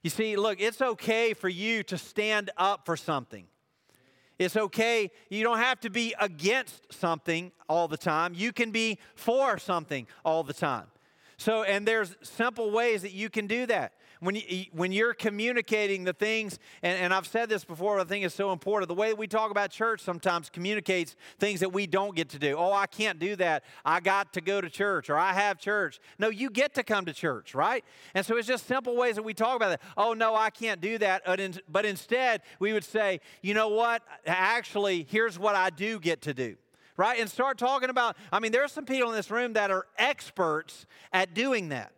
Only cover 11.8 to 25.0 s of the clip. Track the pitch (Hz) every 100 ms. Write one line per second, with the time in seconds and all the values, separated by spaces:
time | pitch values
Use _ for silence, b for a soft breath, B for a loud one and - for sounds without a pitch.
11.8 | 208 226 185 185 - - 233 233 220 214
12.8 | 240 214 196 185 214 220 202 233 247 208
13.8 | 117 _ B B 175 208 - 185 190 165
14.8 | 180 196 233 226 214 202 233 240 - 214
15.8 | 208 196 180 175 214 220 208 - B B
16.8 | 175 185 180 190 175 226 226 208 - 160
17.8 | 202 202 175 202 185 - 196 175 196 208
18.8 | 175 175 220 214 214 220 220 208 202 -
19.8 | 226 220 - 170 190 170 156 - 180 214
20.8 | 190 185 165 - B B 208 185 185 185
21.8 | 196 196 202 165 156 143 143 147 180 202
22.8 | 196 - 214 165 185 196 180 151 B B
23.8 | - 170 180 196 202 185 165 202 175 -
24.8 | 202 175